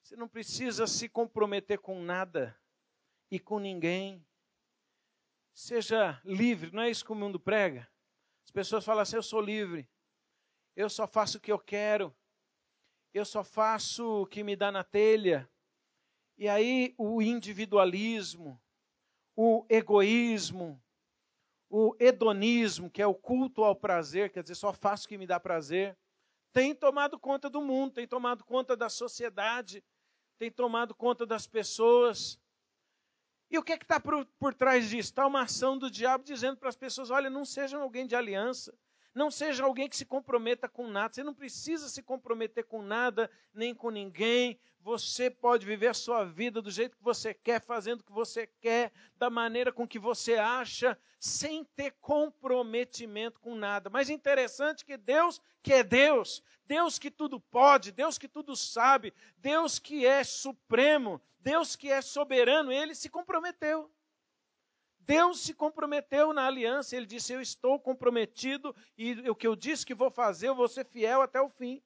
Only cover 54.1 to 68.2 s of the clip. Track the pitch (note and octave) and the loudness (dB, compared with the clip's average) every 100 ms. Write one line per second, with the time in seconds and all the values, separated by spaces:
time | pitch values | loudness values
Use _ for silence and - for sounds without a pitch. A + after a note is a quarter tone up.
54.1 | D4+ C#4 C#4 A#3+ - C#4+ D#4 - C4+ G3+ | -2 0 2 0 -2 -4 -4 -12 -12 0
55.1 | C#4+ E4+ - _ _ - B3+ G#3 A#3+ C#4+ | 2 2 0 _ _ 4 4 6 6 8
56.1 | C#4 F#3+ - _ _ _ D4 E4+ - C#4+ | 6 2 -8 _ _ _ 0 0 0 -10
57.1 | _ D4+ B3+ _ A#3+ C#4 C#4 G3+ F#3+ D#4 | _ -8 -8 _ 8 8 8 4 -2 -2
58.1 | C#4 C#4 D4+ D4+ C#4 - A3+ B3 C4+ G#3+ | -2 -12 -14 -10 -8 -6 2 6 6 2
59.1 | _ - _ C4+ D#4 E4 - - D4 B3+ | _ -20 _ 0 2 0 -4 -6 2 4
60.1 | C#4 C4 - C#4 B3+ _ A3+ C#4+ D4+ A#3 | 4 2 -6 -10 -12 _ 4 6 4 2
61.1 | E3 _ _ - D#4 D#4 - C#4+ C4+ C4 | -8 _ _ 0 0 0 -6 -2 -2 -2
62.1 | C#4+ C#4+ B3+ A#3+ D4+ C#4+ C4 D4+ D#4 D#4 | -4 2 4 6 6 4 -2 -2 -8 -10
63.1 | E4+ F4 F4+ F4 F4 D4+ D#4+ D#4 _ _ | -10 -2 -2 -2 -4 -2 -2 -4 _ _
64.1 | _ _ _ _ _ _ _ _ _ F3+ | _ _ _ _ _ _ _ _ _ 2
65.1 | D4 F4 F4 - D#4 D4+ D#4 D4 D4 C#4+ | 4 6 2 -8 -4 -4 -2 -4 -4 -2
66.1 | C#4 D#4 D4+ C4 C4 A3+ C4+ C4+ B3 A3 | 2 4 4 0 0 -2 -2 -4 -8 -8
67.1 | A#3 - B3+ B3+ - B3 C#4 B3+ C4 B3+ | -10 -8 -8 -8 -4 0 0 -2 0 2
68.1 | A#3 | 2